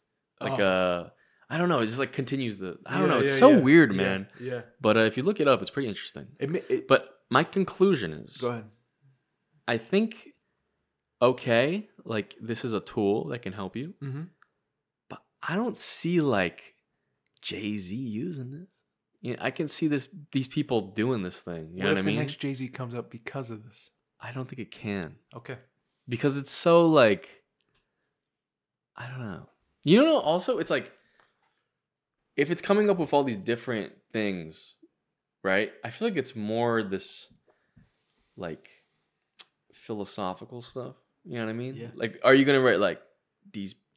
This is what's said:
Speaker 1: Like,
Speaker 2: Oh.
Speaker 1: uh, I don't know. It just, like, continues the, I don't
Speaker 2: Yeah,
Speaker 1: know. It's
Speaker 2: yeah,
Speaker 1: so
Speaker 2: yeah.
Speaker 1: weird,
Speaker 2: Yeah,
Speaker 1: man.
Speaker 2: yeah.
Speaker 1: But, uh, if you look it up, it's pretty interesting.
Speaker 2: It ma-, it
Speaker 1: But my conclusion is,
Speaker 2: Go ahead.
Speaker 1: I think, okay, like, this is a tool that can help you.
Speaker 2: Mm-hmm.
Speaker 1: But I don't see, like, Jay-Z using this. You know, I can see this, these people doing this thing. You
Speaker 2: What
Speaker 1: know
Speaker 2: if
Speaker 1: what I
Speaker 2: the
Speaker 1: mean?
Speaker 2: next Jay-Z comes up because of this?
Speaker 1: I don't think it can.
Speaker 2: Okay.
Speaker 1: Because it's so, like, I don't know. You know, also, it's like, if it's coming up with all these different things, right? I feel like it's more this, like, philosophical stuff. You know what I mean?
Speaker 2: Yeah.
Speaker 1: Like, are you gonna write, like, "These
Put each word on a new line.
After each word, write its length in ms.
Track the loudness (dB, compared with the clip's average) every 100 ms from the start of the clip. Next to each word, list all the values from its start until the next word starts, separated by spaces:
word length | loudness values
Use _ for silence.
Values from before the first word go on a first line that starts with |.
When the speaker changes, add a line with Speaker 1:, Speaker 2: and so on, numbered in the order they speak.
| _ _ _ -10
Speaker 1:
Like, 180 | -6 0
Speaker 2:
Oh. 40 |
Speaker 1:
uh, 460 | 2 2 0 -2 -8 _ _ _ -10
I 100 | -4
don't 100 | 0
know. 120 | 0
It 60 | 0
just, 120 | -2
like, 140 | -6
continues 460 | -6 -6 -4 -6 -6
the, 200 | -10 -12 -8
I 120 | 0
don't 100 | 2
Speaker 2:
Yeah, 60 |
Speaker 1:
know. 60 | 4
It's 120 | 4
Speaker 2:
yeah, 60 | 8
Speaker 1:
so 120 | 10
Speaker 2:
yeah. 80 | 10
Speaker 1:
weird, 300 | 8 8 8
Speaker 2:
Yeah, 40 | 4
Speaker 1:
man. 320 | 0 -2 -8 -12
Speaker 2:
yeah. 220 | -10 -10 -12 -2
Speaker 1:
But, 160 | 2 4
uh, 40 |
if 160 | 4 2
you 60 |
look 160 | -2 0
it 80 | 2
up, 120 | 2
it's 80 | 0
pretty 180 | -6 -6
interesting. 380 | -8 -12 -16 -18 -10
Speaker 2:
It 100 | -6
ma-, 80 | -6 -2
it 180 | -4 2
Speaker 1:
But 320 | 2 2 _ 0
my 140 | 0
conclusion 680 | 2 -2 -4 2 2 2 -2
is, 240 | -10 -16 -8
Speaker 2:
Go 120 | -6
ahead. 140 | -6 -12 _ _ _ _ _ _ _ _ _ -4
Speaker 1:
I 120 | -4
think, 500 | 0 0 0 -6 -20 _ _ _ _ _ _ _ _ 0
okay, 680 | 2 2 0 2 2 -2 -8 -18
like, 320 | -6 -6 -6 -12
this 240 | -8 -6
is 80 | -4
a 80 | -4
tool 480 | -4 0 2 0 -2
that 120 | -10
can 100 | -10
help 220 | -10 -10 -10
you. 180 | -12 -12
Speaker 2:
Mm-hmm. 200 | -12 -10 -14 _ _ _ _ _ _ _ _
Speaker 1:
But 140 | -20 _ _
I 140 | -6 -4
don't 200 | -4 -6
see, 440 | -10 -6 0 2
like, 560 | 2 2 0 -4 -20 _ _ _ _ _ _ _
Jay-Z 520 | -12 -8 -6 -6 -8 -8
using 560 | -8 -6 -8 -8 -12
this. 160 | -16 -20 _ _ _ _ _
You 120 | -10
know, 40 | -6
I 80 | -6
can 180 | -4 -6
see 180 | -2 -2
this, 200 | -2 -6 -18 -6
these 160 | -4 -4
people 320 | -4 -2 -2
doing 420 | -2 -2 -2 -2
this 200 | -4 -10
thing. 300 | -12 -12 -12
You 40 | -4
Speaker 2:
What 40 |
Speaker 1:
know 60 | 0
Speaker 2:
if 40 | 0
Speaker 1:
what 20 |
I 40 |
Speaker 2:
the 40 | 0
Speaker 1:
mean? 120 | -2
Speaker 2:
next 160 | -4 -6
Jay-Z 320 | -8 -8 -10
comes 260 | -10 -10
up 160 | -10 -12
because 400 | -14 -12 -12 -10
of 140 | -14
this? 260 | -16 -20 -20 _ _ _
Speaker 1:
I 120 | -14
don't 160 | -12 -12
think 120 | -12
it 100 | -14
can. 460 | -10 -6 -6 -8 -14 _ -20
Speaker 2:
Okay. 220 | -16 -16 _ _ _ _ -8
Speaker 1:
Because 260 | -2 -2 -2
it's 160 | -4
so, 340 | 0 6 6 8
like, 560 | 8 6 4 -4 -20 _ _ _ _ _ _ _ _ _ _ _ _ _ _ _ -16
I 120 | -14
don't 120 | -10
know. 280 | -10 -12 -16 _ _ _
You 180 | 4 6
know, 160 | 6 4
also, 380 | 2 0 0 -2
it's 120 | 0
like, 220 | -2 -4 _ _ _ _ _ _ _ _ _ _ _ _ _ _ -2
if 140 | -2
it's 100 | -2
coming 300 | 0 2 4
up 80 | 2
with 140 | 2
all 80 | 2
these 140 | 2 -2
different 540 | -2 -4 -2 -6 -6 -12 _
things, 600 | -4 -4 -4 -10 -16 -20 _ _ _ _ _ _ _
right? 300 | -2 0 -2 -6
I 60 | -14
feel 180 | -6 -4
like 100 | -4
it's 180 | -6 -8
more 460 | -4 -2 0 0
this, 460 | -2 -6 -8 -16 -20 _ _ _ _ _ _ _ _ _ _ -14
like, 320 | -12 -12 _ _ _ _ _ _ _ -20 -20 _ _
philosophical 920 | _ -12 -10 -8 -6 -8 -8 -14 -18
stuff. 340 | -14 -14 -14 -16 _ _
You 100 | -12 -8
know 60 | -6
what 40 |
I 40 |
mean? 220 | -6 -10 -12
Speaker 2:
Yeah. 120 | -14
Speaker 1:
Like, 260 | -6 -8 2
are 100 | 8
you 100 | 8
gonna 160 | 8 6
write, 200 | 6 4
like, 200 | 2 -2 _ _ _ _ -16
"These 220 | -12 -12 -14 _